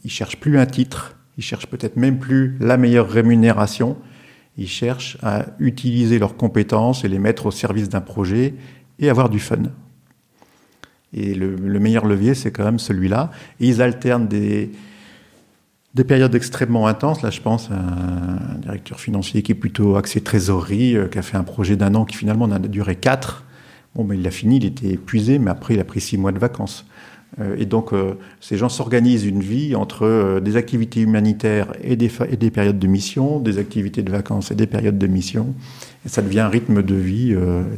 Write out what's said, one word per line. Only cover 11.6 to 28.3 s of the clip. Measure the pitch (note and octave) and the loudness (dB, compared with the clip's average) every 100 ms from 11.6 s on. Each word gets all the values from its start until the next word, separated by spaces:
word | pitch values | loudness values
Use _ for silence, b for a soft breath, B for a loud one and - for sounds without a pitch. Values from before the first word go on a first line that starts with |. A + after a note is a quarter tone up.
| G2 G2+ | -2 0
meilleur | G#2+ A2+ G#2+ | 2 4 4
levier, | G2+ G#2+ C3+ | 2 2 2
c'est | A#2 | -2
quand | - | -2
même | G#2 A#2 | 0 0
celui-là. | - G2 F#2 G#2+ D#3 B B B | -2 0 2 0 -2 B B B
Et | A#2+ | 2
ils | A#2 | 4
alternent | B2 A#2+ B2+ A#2+ A2 | 2 2 0 0 0
des, | G#2 G#2 G#2 G#2 B B B B B B B B B _ _ _ B2 | 0 0 -2 -4 B B B B B B B B B _ _ _ 0
des | |
périodes | C3 C3+ C3 A#2+ | 4 6 6 4
extrêmement | - - A#2+ A#2 G#2+ | -2 -4 0 2 2
intenses. | A2 C#3+ D#3 | 2 0 0
Là, | A2+ | -4
je | - | -4
pense | - A2+ - | -2 -2 -2
à | G2 F2+ F2 F2+ F2 F2+ F2+ - | -6 -4 -4 -4 -4 -4 -6 -6
un | - | -8
directeur | - G2 - - | -8 -10 -12 -12
financier | - G2+ F#2 A2 | -4 -4 -2 -4
qui | G2+ | -2
est | G2+ | -2
plutôt | G#2 - G#2 G2 | -4 2 4 4
axé | F#2+ - | 2 -4
trésorerie, | - G#2+ F#2 F#2 E2+ G2 B2 A2+ | 0 0 2 -2 0 0 2 2
euh, | F#2 | 0
qui | G2+ | -4
a | |
fait | F2+ G2 | -4 -4
un | |
projet | F#2 - F#2+ G2+ | -4 -2 0 2
d'un | G2 G#2+ | 4 2
an | A2 | 0
qui | - | -2
finalement | G#2 A2 A#2 | -2 0 2
en | |
a | G2+ | 0
duré | G2 G2+ F#2+ F2+ | -2 -4 -4 0
quatre. | C3+ C3+ - - - b b b b - | 0 0 -4 -12 -18 b b b b -6
Bon, | |
ben, | G#2 | -4
il | G2 | -2
l'a | F2+ | -4
fini, | - A2 C3 | -2 4 4
il | G2+ | 2
était | - G2 | -2 -4
épuisé, | F#2 - A2+ G#2+ C#3 | -4 -2 -2 2 2
mais | G#2+ | 2
après, | E2+ - | -2 0
il | A2+ | 0
a | |
pris | F2+ G#2+ | 0 -6
six | - G2+ | -4 -2
mois | G2 | -2
de | F#2+ | 0
vacances. | A#2+ - G#2 - - B B B B - | -2 -2 -10 -10 -20 B B B B -10
Euh, | G2+ G2+ | -6 -4
et | G#2 | -2
donc, | A2+ A2+ | -2 0
euh, | G2 F#2+ G2 B | -2 -2 -6 B